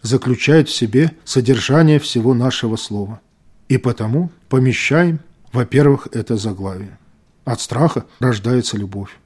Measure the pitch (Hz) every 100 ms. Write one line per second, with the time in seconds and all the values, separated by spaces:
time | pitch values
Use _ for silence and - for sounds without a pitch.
0 | 107 127 131 123 - 160 - - 113 123
1 | 160 - - 135 117 120 - 147 160 151
2 | 147 123 113 123 127 - 117 110 - 104
3 | 101 107 _ _ _ _ _ 131 127 120
4 | 110 135 175 _ _ 131 131 117 - 151
5 | 175 160 - _ - 123 120 135 143 139
6 | - 117 101 113 107 92 95 92 98 -
7 | _ _ _ _ - 117 - 113 151 131
8 | - _ 127 110 107 123 - 107 98 98
9 | 98 -